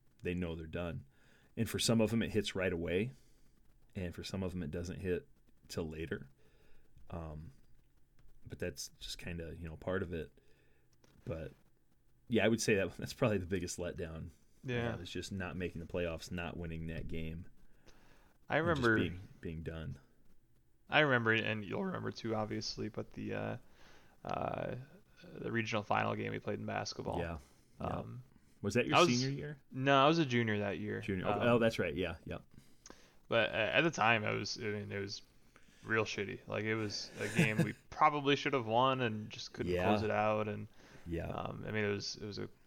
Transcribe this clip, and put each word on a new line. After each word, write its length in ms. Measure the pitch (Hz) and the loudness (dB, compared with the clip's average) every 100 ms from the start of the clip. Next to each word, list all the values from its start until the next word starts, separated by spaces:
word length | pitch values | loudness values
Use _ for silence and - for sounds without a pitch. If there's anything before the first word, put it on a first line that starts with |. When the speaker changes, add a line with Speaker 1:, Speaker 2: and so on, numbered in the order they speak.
| - - | -20 -8
Speaker 1:
they 120 | 92 | -4
know 200 | 87 85 | -2 -2
they're 120 | 82 80 | -4 -6
done. 380 | 82 87 - - - - - - - | -4 -4 -6 -10 -20 -20 -20 -12 -4
And 140 | 110 | -2
for 100 | - | 0
some 220 | - 113 | 4 6
of 100 | 107 | 6
them, 100 | 113 | 4
it 100 | 87 | 2
hits 240 | 107 98 98 | 0 0 0
right 160 | 92 | 0
away. 400 | 87 85 90 123 - - - - _ - - - - | 0 2 2 0 -4 -20 -20 -20 _ -20 -20 -12 -6
And 180 | 87 | -6
for 80 | 87 | -6
some 220 | 82 95 | -6 -4
of 80 | 92 | -2
them, 100 | 90 | -4
it 60 | 76 | -4
doesn't 280 | 87 87 - | -4 -6 -4
hit 260 | 92 87 - - - - - | 0 0 -2 -20 -20 -20 -8
till 180 | - 80 | -4 -4
later. 380 | 80 82 - - - - - - - - - - | -4 -4 -6 -8 -18 -20 -20 -20 -18 -18 -18 -10
Um, 420 | 87 80 78 80 - - - - - - - - - 113 | -8 -8 -10 -12 -18 -20 -20 -20 -20 -20 -20 -20 -16 -14
but 100 | - | -8
that's 320 | 90 73 - - | -6 -6 -12 -12
just 180 | - - | -12 -10
kinda, 360 | - 85 82 85 | -8 -6 -8 -8
you 80 | 82 | -8
know, 80 | 78 | -8
part 260 | - 92 | -2 -2
of 80 | 87 | -2
it. 180 | 85 - - - - _ _ _ - - - | -4 -6 -12 -20 -20 _ _ _ -20 -20 -16
But 300 | - 80 78 - - _ _ _ _ - - | -8 -6 -8 -12 -20 _ _ _ _ -18 0
yeah, 160 | 110 | 4
I 60 | 104 | 4
would 120 | 117 | 4
say 140 | - 101 | 4 4
that 140 | 90 | 2
<laughs> 60 | - | -4
that's 140 | - | -8
probably 240 | - 123 101 | 0 2 2
the 80 | 87 | 0
biggest 340 | 92 87 - | -2 -2 -4
letdown. 460 | 87 - 85 80 82 - - - 135 | -6 -4 -6 -8 -12 -14 -20 -14 -4
Speaker 2:
Yeah. 240 | 120 117 | -2 -2
Speaker 1:
Uh, 80 | 95 | -4
it's 80 | 90 | -6
just 220 | 92 - | -8 -6
not 240 | 98 90 78 | -6 -6 -4
making 240 | 87 82 | -4 -6
the 80 | 85 | -6
playoffs, 460 | 90 87 80 - | -2 -2 -4 -6
not 240 | 90 87 - | -6 -6 -6
winning 300 | 85 82 80 | -6 -6 -6
that 200 | 82 85 | -6 -4
game. 380 | 80 80 82 85 - - - - - - - - - - | -2 -4 -6 -10 -16 -20 -20 -20 -20 -20 -20 -20 -18 0
Speaker 2:
I 80 | 143 | 2
Speaker 1:
and 100 | 170 | 4
just 140 | 151 | 4
Speaker 2:
remember 160 | 120 110 | 6 6
Speaker 1:
being, 220 | 87 90 101 - | 4 -2 -12 -10
being 240 | 90 80 | -8 -6
done. 340 | 82 82 80 135 - - - - _ - _ _ - | -6 -6 -8 -10 -14 -20 -20 -20 _ -20 _ _ 0
Speaker 2:
I 100 | 147 | 4
remember, 320 | 151 123 113 | 6 6 6
and 320 | 110 104 107 | 4 4 -2
you'll 220 | 104 107 95 | -2 -4 -2
remember 260 | 113 107 | -4 -4
too, 240 | 107 113 110 | -4 -2 -2
obviously, 540 | 107 110 - - 107 | -2 -2 -4 -4 -6
but 240 | - - | -6 -8
the, 200 | 107 104 104 | -8 -6 -4
uh, 200 | 107 113 - - - - - - - | -4 -6 -10 -20 -20 -20 -20 -12 -6
uh, 500 | - - - 50 123 139 180 - - - - | -2 -2 -2 -4 -6 -10 -20 -20 -20 -16 -10
the 120 | 117 | -4
regional 320 | 113 110 113 | -2 0 -2
final 320 | 104 107 110 107 | 2 2 2 0
game 160 | 107 | -2
we 80 | 107 | -4
played 200 | 110 107 | -4 -6
in 60 | 107 | -4
basketball. 540 | 104 107 - 110 104 | -4 -4 -6 -4 -2
Speaker 1:
Yeah. 180 | 85 85 - - - - | -2 -6 -12 -20 -20 -8
Yeah. 80 | - - | -4 -4
Speaker 2:
Um, 220 | 113 120 - - - - | -6 -12 -16 -20 -20 -6
Speaker 1:
Was 120 | 101 | 0
that 140 | 110 - | 2 4
your 80 | 151 | 6
Speaker 2:
I 20 | |
was 60 | 175 | 6
Speaker 1:
senior 220 | 123 131 | 6 0
year? 280 | 143 147 147 - | -4 -8 -12 -12
Speaker 2:
No, 320 | 131 135 139 | -2 4 8
I 40 | 139 | 8
was 120 | 165 | 6
a 60 | 143 | 4
junior 340 | 120 113 104 | 4 2 2
that 200 | 101 82 | 0 -2
year. 200 | 104 104 | -4 -4
Speaker 1:
Junior. 240 | 107 95 90 | -2 0 2
Oh, 40 | |
Speaker 2:
Um, 80 | 104 | 2
Speaker 1:
oh, 160 | 113 120 | 4 6
that's 200 | 113 - | 4 2
right. 160 | 90 73 | -2 0
Yeah. 200 | 87 80 - | -2 -4 -8
Yeah. 120 | 85 - - - - - - - - - | -10 -10 -20 -20 -20 -20 -20 -20 -18 0
Speaker 2:
But, 220 | 117 107 | 2 4
uh, 180 | - 104 | 2 2
at 80 | - | 4
the 80 | 165 | 4
time, 340 | - 110 113 107 | 4 4 4 2
I 60 | |
was, 280 | 110 104 - | 0 -2 -4
I 40 | 110 | -4
mean, 260 | 104 104 | -4 -4
it 80 | 101 | -6
was 220 | 101 - - - - - - - | -6 -8 -14 -20 -20 -20 -20 -14
real 200 | 110 110 | 0 2
shitty. 360 | 107 - 101 98 - | 2 -2 -4 -6 -4
Like, 160 | 104 107 | -2 0
it 100 | 110 | 0
was 360 | 104 - - - | -2 -4 -8 -6
a 60 | 107 107 | -2 2
game 200 | 120 110 | 4 4
we 100 | - - | 0 0
Speaker 1:
<laughs> 80 | - | -8
Speaker 2:
probably 440 | - 156 147 139 139 | 4 4 6 4 4
should 180 | 147 | 4
have 120 | 139 110 | 0 2
won 360 | 117 131 131 | 4 6 4
and 280 | 120 107 107 | 2 0 -6
just 240 | - - | -10 -12
couldn't 180 | - 87 | -4 0
Speaker 1:
Yeah. 140 | 87 92 | 2 4
Speaker 2:
close 140 | 107 | 4
it 80 | 107 | 4
out. 360 | 104 107 107 107 | 2 4 2 0
And, 180 | 104 107 - - - 85 | -4 -8 -16 -20 -16 -6
Speaker 1:
Yeah. 200 | 82 82 | -4 -4
Speaker 2:
um, 360 | - - 104 98 | -4 -6 -6 -4
I 40 | |
mean, 140 | 107 104 | -2 0
it 60 | |
was, 240 | 101 101 - | 0 -4 -8
it 40 | 107 | -8
was 140 | 101 | -8
a 100 | 101 - | -10 -12